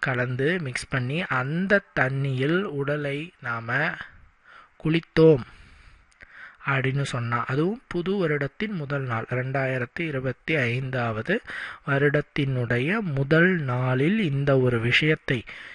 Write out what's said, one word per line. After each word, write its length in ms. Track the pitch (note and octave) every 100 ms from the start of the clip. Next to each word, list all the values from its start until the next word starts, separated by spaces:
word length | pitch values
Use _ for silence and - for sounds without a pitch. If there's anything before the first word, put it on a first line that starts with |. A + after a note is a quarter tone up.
கலந்து 580 | - B2 B2 B2+ C#3 F#3
மிக்ஸ் 280 | C#3 A#2+ -
பண்ணி, 340 | C3+ B2 D#3
அந்த 580 | F#3+ C3 C3 D#3+ F#3+ G3+ -
தண்ணியில் 680 | - C3 C3+ C#3 B2+ C#3 F3
உடலை 680 | G3+ C#3+ C#3 D3+ C#3+ C#3+ E3+ -
நாம 500 | B2 A2+ A2+ C3+ E3 - - - - _ _ - - _
குளித்தோம் 580 | D#3 E3 - - D#3+ C#3+ A2 - - - - - _ - - - - - -
அப்படின்னு 360 | C3+ C3 C3+
சொன்னா, 420 | C3+ B2+ A#2 A#2+ A#2
அதுவும் 360 | C3+ E3+ A#3 -
புது 300 | F3 F3 G3+
வருடத்தின் 560 | E3 D3 C#3 - G#3+
முதல் 300 | F#3+ C#3 C#3+
நாள், 240 | C3 A#2 -
ரெண்டாயிரத்தி 720 | B2+ B2+ C3+ C3 C3 B2 -
இருபத்தி 560 | E3 C3+ C3 - - D#3
ஐந்தாவது 840 | A#2+ B2+ C3 C3 A#2 A2 A2+ G#3+ - - - - -
வருடத்தினுடைய 1160 | C#3 C#3+ D3 - - C#3 B2+ A#2+ A#2+ C#3 A3
முதல் 480 | F#3+ C3+ C#3 D#3 F3+
நாளில் 720 | F3+ C3+ B2 B2+ C3 D3+ A3
இந்த 400 | F#3 C#3 C#3 C3+
ஒரு 220 | B2+ A#2+
விஷயத்தை 640 | A#2 - D#3 D#3 - B2+ - - -